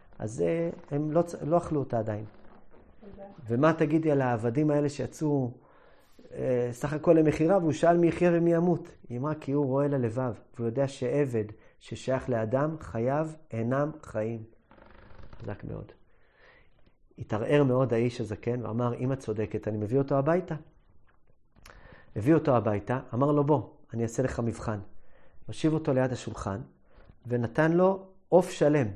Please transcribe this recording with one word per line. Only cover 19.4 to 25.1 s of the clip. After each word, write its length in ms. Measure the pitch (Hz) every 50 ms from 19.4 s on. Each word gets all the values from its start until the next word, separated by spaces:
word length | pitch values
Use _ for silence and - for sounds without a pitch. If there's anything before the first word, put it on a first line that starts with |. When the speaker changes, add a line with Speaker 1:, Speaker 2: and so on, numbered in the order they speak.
| 107 101 - 107 - 107
Speaker 1:
אני 80 | 107
מביא 220 | 107 107 104 123 139
אותו 200 | 139 139 143 135
הביתה." 360 | 139 147 165 185 180 - 160 151 - - _ _ _ _ - - - - _ _ _ - - _ _ _ _ - - - - - - - - - - - -
הביא 180 | 110 104 127 165
אותו 220 | 156 156 151 131
הביתה, 440 | 117 104 110 104 104 98 - 123 131 - - -
אמר 180 | 120 139 147
לו, 120 | 147 147 143
"בוא, 240 | 139 156 131 104 - - - - - -
אני 80 | 113
אעשה 200 | 117 113 - -
לך 180 | 127 127 - -
מבחן." 380 | 120 117 110 - - - 110 104 95 - - - - -